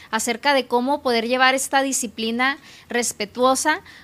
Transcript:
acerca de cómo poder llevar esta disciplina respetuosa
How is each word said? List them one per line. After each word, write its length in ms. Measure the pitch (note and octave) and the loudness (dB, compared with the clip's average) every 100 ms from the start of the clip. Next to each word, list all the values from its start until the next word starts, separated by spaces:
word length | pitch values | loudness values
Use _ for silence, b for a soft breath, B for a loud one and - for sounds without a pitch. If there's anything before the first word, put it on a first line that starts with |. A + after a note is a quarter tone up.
| B | B
acerca 440 | A3 A#3+ A3 C#4+ | -4 -2 -2 0
de 120 | C#4 B3+ | 0 2
cómo 340 | A#3+ B3+ D4 | 0 0 -2
poder 240 | C4 A#3 A3+ | 0 0 0
llevar 260 | B3+ C4 | 2 2
esta 300 | C4 - C#4 | 2 0 0
disciplina 720 | C4+ B3+ A3+ - A3+ A#3 C4 D4 B B B | 0 -2 -6 -6 -4 -2 -2 -2 B B B
respetuosa 920 | A#3+ A#3 - G3+ A#3+ B3+ C4 D#4 E4+ - B | -4 -4 -4 -6 0 2 2 0 -2 -6 B